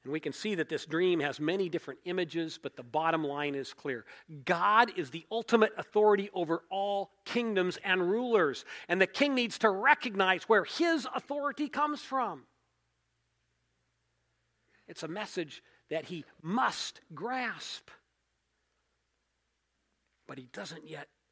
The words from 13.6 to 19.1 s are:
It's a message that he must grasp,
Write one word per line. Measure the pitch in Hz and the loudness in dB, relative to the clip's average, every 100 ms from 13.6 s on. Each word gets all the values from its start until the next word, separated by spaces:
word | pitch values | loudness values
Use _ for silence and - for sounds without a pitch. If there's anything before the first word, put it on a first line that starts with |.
| _ _ _ _ _ _ _ _ _ _ _ _ - | _ _ _ _ _ _ _ _ _ _ _ _ -20
It's | 170 | -10
a | 156 | -8
message | 185 208 - 156 - _ _ _ | -6 -6 -6 -8 -10 _ _ _
that | 156 151 | -8 -6
he | 175 - _ | -12 -12 _
must | 160 226 240 - - - _ | -4 0 0 -2 -10 -12 _
grasp, | 151 214 254 240 170 - - - - _ _ _ _ _ _ _ _ _ _ _ | -12 -8 -6 -6 -8 -12 -14 -18 -20 _ _ _ _ _ _ _ _ _ _ _